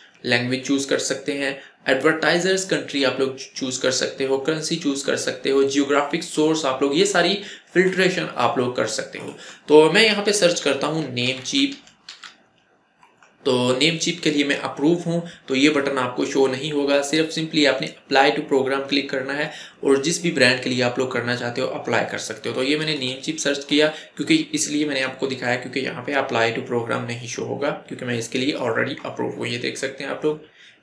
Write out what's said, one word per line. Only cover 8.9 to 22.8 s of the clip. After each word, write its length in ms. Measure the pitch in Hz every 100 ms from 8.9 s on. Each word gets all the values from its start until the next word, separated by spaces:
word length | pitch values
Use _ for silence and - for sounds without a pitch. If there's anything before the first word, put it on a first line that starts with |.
| - - -
हो। 180 | - - - - -
तो 220 | 151 156
मैं 100 | 190
यहाँ 220 | 220 202
पे 80 | 208
search 280 | 202 175 -
करता 260 | 143 135 147
हूँ 180 | 160 139
Namecheap, 600 | 120 123 127 - 139 139 - - _ - - - - _ _ _ _ _ _ - _ - _
तो 80 | 135 123 123
Namecheap 440 | 127 156 165 175 175
के 100 | 160
लिए 140 | 143
मैं 140 | 139 135
approve 440 | 127 - 147 175
हूँ, 200 | 170 170 170 - -
तो 60 |
ये 160 | 131 147
button 280 | 139 135 139
आपको 260 | 123 -
शो 220 | 139 139 131
नहीं 260 | 127 151
होगा। 280 | 147 139 143
सिर्फ 280 | 139 156 156
simply 360 | 165 160 160 139
आपने 220 | 131 156
apply 380 | - - 135 143
to 140 | 147 147
program 360 | 135 131 135 139
click 220 | 139 -
करना 220 | 135 135
है 200 | 143 151 - - -
और 180 | 139 135
जिस 200 | 151 170
भी 80 | 175
brand 300 | 135 123 127
के 80 | 131
लिए 120 | 123
आप 160 | 123 123
लोग 140 | 127
करना 240 | 120 117 123
चाहते 240 | 120 120
हो 60 | 131
apply 360 | - - 113
कर 140 | - 104
सकते 300 | - 107 113
हो। 60 |
तो 80 | 120
ये 140 | 135
मैंने 180 | 151